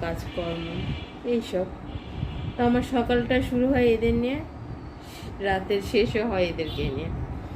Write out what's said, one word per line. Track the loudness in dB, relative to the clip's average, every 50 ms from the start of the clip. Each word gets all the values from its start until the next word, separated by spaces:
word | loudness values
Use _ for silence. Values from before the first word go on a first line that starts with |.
কাজকর্ম, | -2 -4 -4 -4 -6 -6 -6 -4 -4 -4 -4 -4 -4 -6 -4 -4 -4 -4 -4 -6 -6 -10 -12 -8 -2
এইসব। | 0 0 0 0 0 0 -2 -2 -2 -4 -8 -10 -8 -8 -8 -8 -8 -6 -4 -4 -4 -4 -4 -6 -6 -2 2
তো | 4
আমার | 4 4 4 2
সকালটা | 2 2 0 2 4 2 2 4 4 2 2
শুরু | 2 2 2 2 4 4
হয় | 6 6 6 6
এদের | 6 6 4 4 4
নিয়ে, | 4 2 2 0 -2 -4 -8 -10 -12 -12 -10 -10 -10 -12 -12 -14 -14 -14 -14 -14 -12 -12 -12 -8 -2
রাতের | 0 2 2 2 2 0 0 0
শেষও | 0 2 4 4 4 4 4 2 0 2
হয় | 2 2 2
এদেরকে | 2 2 0 -2 -2 -2 -2 -2
নিয়ে। | -2 -2 -2 -4 -4 -4 -4 -4 -6 -6 -8 -8 -10 -10